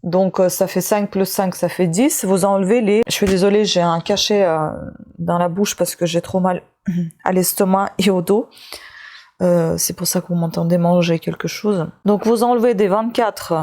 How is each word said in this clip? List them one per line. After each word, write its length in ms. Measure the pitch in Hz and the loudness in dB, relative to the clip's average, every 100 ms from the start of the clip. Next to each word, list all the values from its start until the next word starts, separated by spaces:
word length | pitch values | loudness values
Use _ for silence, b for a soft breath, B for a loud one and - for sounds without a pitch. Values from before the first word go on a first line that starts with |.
Donc, 360 | 190 180 190 - | 0 0 0 2
euh, 100 | 185 | 0
ça 180 | - 185 | 0 -2
fait 140 | 190 | -2
cinq 300 | 180 214 202 | -2 -2 -2
plus 160 | 196 190 | -2 -2
cinq, 280 | - 190 | -2 -4
ça 140 | - 175 | -2 -4
fait 180 | - 180 | 0 -2
dix. 380 | 165 277 - | 2 0 0
Vous 200 | 190 190 | 0 2
enlevez 360 | 196 196 185 240 | 2 2 2 2
les, 220 | 214 208 233 | 2 2 0
je 60 | |
suis 140 | - 202 | 0 0
désolée, 380 | 190 196 208 | 2 4 2
j'ai 160 | 208 180 | 2 2
un 200 | 170 170 | 2 0
cachet, 440 | - 202 - 208 | -2 -2 0 2
euh, 240 | 185 160 156 - - - - - | 2 0 -2 -6 -14 -16 -20 -10
dans 200 | 170 175 | -2 0
la 100 | 175 | 0
bouche 280 | 175 208 - | 0 -2 -2
parce 200 | 175 - | -4 -2
que 100 | 175 | -2
j'ai 140 | 170 | -2
trop 200 | - 185 | -2 -2
mal 220 | 185 180 - _ - | 0 -2 -8 _ -6
<clears throat> 380 | 175 165 - | -4 -4 -4
à 80 | - | -2
l'estomac 580 | 185 180 - 196 190 196 - | 0 0 0 2 2 0 0
et 120 | 196 | 0
au 120 | 185 | 0
dos. 260 | 175 202 - B B B B B B B B _ | 0 0 -2 B B B B B B B B _
Euh, 340 | 180 175 165 165 | 0 2 0 -2
c'est 180 | - | -4
pour 120 | 175 175 | -4 -4
ça 140 | 185 | -4
que 80 | - | -2
vous 60 | |
m'entendez 440 | 175 165 170 170 175 | -4 -2 -2 0 2
manger 400 | 170 180 170 165 | 4 2 2 0
quelque 300 | - 170 165 | -2 -6 -8
chose. 380 | - 214 196 156 - | -4 -2 -2 -4 -4
Donc, 220 | 196 208 214 | 0 0 2
vous 160 | 233 | 2
enlevez 320 | 240 247 240 | 2 2 2
des 140 | 208 202 | 2 2
vingt-quatre 640 | 202 226 233 226 - - 165 | 2 0 0 -2 -2 -4 -4